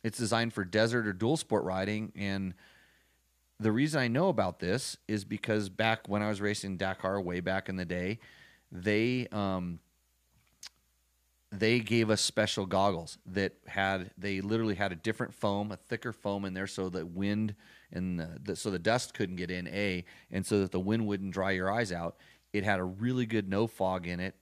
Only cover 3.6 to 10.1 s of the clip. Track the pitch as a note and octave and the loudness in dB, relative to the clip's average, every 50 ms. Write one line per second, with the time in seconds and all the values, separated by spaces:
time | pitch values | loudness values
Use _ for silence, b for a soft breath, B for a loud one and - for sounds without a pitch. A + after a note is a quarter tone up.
3.6 | G#2+ A2 G#2+ A#2+ C#3+ D#3 D#3 D3 B2+ A#2 A#2 C#3 F3+ G3 C#3+ G#2+ F#2+ F#2 E2+ - | 0 2 2 2 2 2 2 0 2 2 2 2 2 4 4 2 2 0 0 -2
4.6 | E2+ F2+ G2+ C#3 - - - - _ - G#2+ G#2 G2 - C3+ - - - A2 G#2+ | -2 0 0 0 -2 -6 -10 -10 _ -2 -2 -2 -2 -4 -6 -4 0 0 0 0
5.6 | G#2 G2 F#2 - A2 A2 A2 - - - G2+ G#2 G#2 G#2+ G#2+ G2 G#2 G2+ G#2 - | 0 -2 -2 0 2 2 2 0 -2 -2 -2 0 0 0 -2 0 0 -2 -2 -2
6.6 | - G2 F#2+ E2+ G2 F#2+ F#2 - - F#2 G2 G2+ F#2 F2 F2 F2+ F2+ F#2+ F#2+ F#2+ | -4 -6 -4 -2 -2 -4 -2 -2 -2 -2 -2 0 -2 -2 -2 -2 0 0 -2 -2
7.6 | - - F#2+ F#2 F2+ E2+ F2+ F2+ F2 F#2+ A2 B B B B B B B B B | -2 -4 -4 -4 -4 -2 -2 -2 -2 -2 -4 B B B B B B B B B
8.6 | B B - F2+ F2 G#2+ G#2 G#2+ A2+ B2 B2+ B2+ B2 - - G#2 G2+ G2 F#2+ F#2 | B B -14 -4 0 2 2 4 4 2 0 -2 -4 -4 -2 -2 0 0 0 0
9.6 | F2+ F2 E2+ E2 _ _ _ _ _ _ | -2 -4 -6 -8 _ _ _ _ _ _